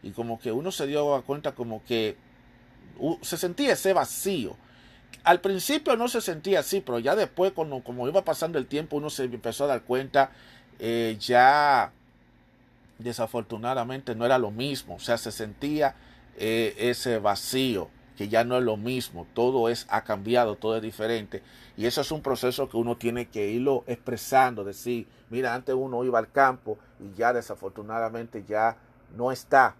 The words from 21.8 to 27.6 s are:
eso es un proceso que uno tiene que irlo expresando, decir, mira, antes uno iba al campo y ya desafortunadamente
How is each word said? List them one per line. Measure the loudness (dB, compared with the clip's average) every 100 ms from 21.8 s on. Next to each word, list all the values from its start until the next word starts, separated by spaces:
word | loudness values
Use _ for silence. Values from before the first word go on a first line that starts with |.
| -2
eso | -2
es | -4
un | -4
proceso | -4 0 -2 -2 -2
que | -2
uno | -2 -2
tiene | -4 -4 -6
que | -4 -2
irlo | 0 0 0 -4
expresando, | -8 -6 -8 2 4 4 0
decir, | -8 -8 -6 -6 -6 -20 _
mira, | -4 -2
antes | -2 -2
uno | -2 0 -2
iba | 2 2
al | 2
campo | 4 4 4 -8 -10 -12 _
y | -16
ya | 0 2
desafortunadamente | 2 -4 -10